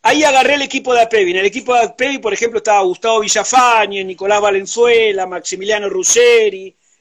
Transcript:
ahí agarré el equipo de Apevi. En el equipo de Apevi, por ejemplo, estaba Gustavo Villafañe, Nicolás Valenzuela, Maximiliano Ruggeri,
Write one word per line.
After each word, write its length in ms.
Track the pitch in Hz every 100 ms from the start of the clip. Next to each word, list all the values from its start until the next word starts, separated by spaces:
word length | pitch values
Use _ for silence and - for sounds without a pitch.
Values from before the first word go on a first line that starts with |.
ahí 220 | - 294
agarré 300 | 302 269 262
el 80 | 294
equipo 320 | 269 269 254
de 80 | 240
Apevi. 300 | 226 220 185
En 60 | 180
el 80 | 196
equipo 280 | 220 240
de 80 | 247
Apevi, 380 | 226 - 262 269
por 140 | 214
ejemplo, 260 | 196 233 226
estaba 220 | 220 202
Gustavo 360 | 190 180 226 226
Villafañe, 840 | 202 220 220 247 247 226 208 196 190
Nicolás 340 | 180 190 208
Valenzuela, 880 | 208 196 196 226 240 233 226 196 185
Maximiliano 600 | 180 - 190 196 214 202
Ruggeri, 840 | 185 175 226 240 233 220 190 190 _ _ _